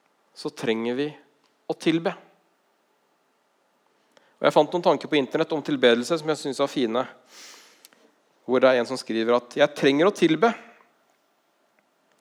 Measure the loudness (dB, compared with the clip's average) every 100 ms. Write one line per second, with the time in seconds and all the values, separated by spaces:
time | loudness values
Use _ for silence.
0 | _ _ _ -14 -14 -8 -4 -2 -4 -4
1 | -6 -10 _ _ _ _ -10 -4 -2 -2
2 | -4 -8 -16 _ _ _ _ _ _ _
3 | _ _ _ _ _ _ _ _ _ _
4 | _ _ _ _ 2 2 2 0 0 0
5 | 0 -2 -2 -4 -2 -4 -4 2 4 4
6 | 0 -4 -4 -6 -6 -4 -4 -2 -2 -2
7 | -6 -12 _ -20 -20 -20 -20 _ -20 _
8 | _ _ _ _ -2 2 4 4 -2 -8
9 | -6 -2 0 0 -2 0 0 2 2 4
10 | 2 2 2 2 0 0 -12 _ _ _
11 | _ _ _ _ _ _ _ _ _ _
12 | _ _